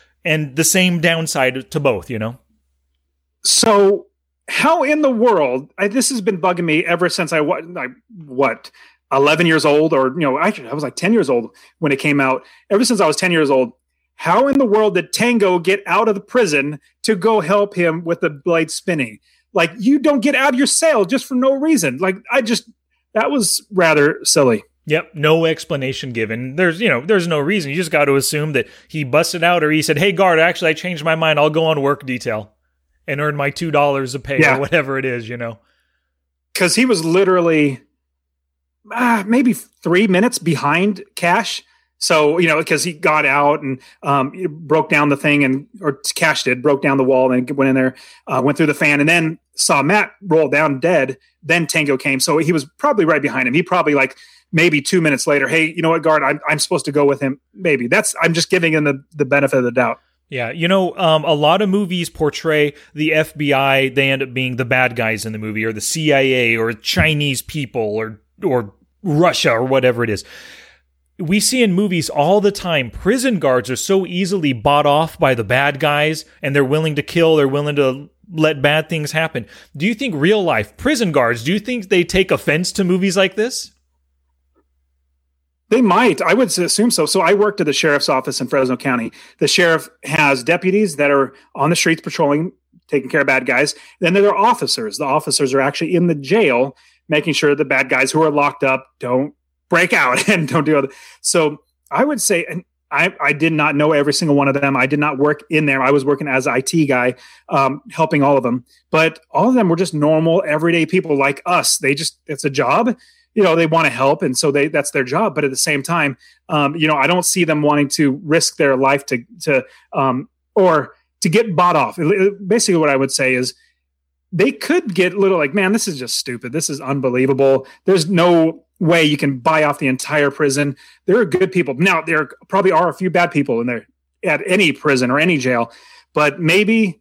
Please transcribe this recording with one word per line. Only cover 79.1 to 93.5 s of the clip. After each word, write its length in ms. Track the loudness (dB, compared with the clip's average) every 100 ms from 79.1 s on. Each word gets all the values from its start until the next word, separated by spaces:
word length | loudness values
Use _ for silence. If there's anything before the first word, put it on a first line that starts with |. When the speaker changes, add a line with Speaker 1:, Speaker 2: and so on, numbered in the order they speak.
Speaker 1:
happen. 360 | -4 -4 -6 -10 -16 -20 -4
Do 120 | -4
you 80 | -2
think 180 | -4 -2
real 280 | 2 2
life 340 | 2 0 -2 -4
prison 340 | -2 0 0
guards, 320 | 2 2 0
do 80 | -2
you 80 | -4
think 300 | -4 -8 0
they 140 | 0
take 260 | 2 0 0
offense 420 | 0 0 -2 -2
to 100 | -2
movies 340 | 0 0 0 0
like 180 | 0 -2
this? 360 | -6 -6 -12 _ _ _ _ _ _ _ _ _ _ _ _ _ _ _ _ _ _ _ _
Speaker 2:
They 120 | 2
might. 400 | 4 4 2 2
I 120 | 2
would 140 | 2 2
s-, 100 | 0
assume 320 | -2 0 0
so. 140 | 0 0
So 160 | 0
I 120 | 2
worked 260 | 2 2 0
at 40 | -2
the 60 |
sheriff's 360 | 0 0 0 0
office 320 | -2 -2 -6
in 60 | -4
Fresno 280 | 0 0 -2
County. 360 | -2 -4 -4 -10 -20 -4
The 100 | 0
sheriff 400 | 2 2 2 -2 _
has 400 | -6 -2 0 0
deputies 520 | 0 -2 0 0 0 0
that 160 | 2
are 220 | 2 0 -4 _ -4
on 140 | 0
the 60 | 0
streets 260 | 0 -2
patrolling, 520 | -4 -2 0 0 -2 -10 _ _ _
taking 220 | -4 -2
care 120 | -2
of 60 | 0
bad 180 | 0
guys. 300 | 0